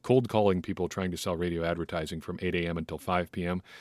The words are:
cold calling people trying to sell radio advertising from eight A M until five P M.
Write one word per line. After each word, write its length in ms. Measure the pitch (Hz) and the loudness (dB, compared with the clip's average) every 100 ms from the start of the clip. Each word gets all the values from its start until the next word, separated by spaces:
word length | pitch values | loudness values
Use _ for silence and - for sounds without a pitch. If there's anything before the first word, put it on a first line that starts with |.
cold 240 | - 127 117 | 4 4 4
calling 340 | 110 101 90 | 4 6 4
people 280 | 90 92 87 | 0 -2 -2
trying 220 | - 92 | -2 -4
to 60 | 85 | -2
sell 180 | 98 85 | -2 0
radio 260 | 87 85 | 0 0
advertising 560 | 82 85 82 85 78 82 | 0 0 -2 -4 -4 -6
from 200 | - 87 | -8 -4
eight 140 | 90 87 | -2 0
A 120 | 85 | -2
M 100 | 82 | -4
until 200 | 80 78 | -6 -6
five 340 | - 90 85 | 0 0 0
P 140 | 95 87 | -4 -4
M. 160 | 90 - - | -4 -6 -16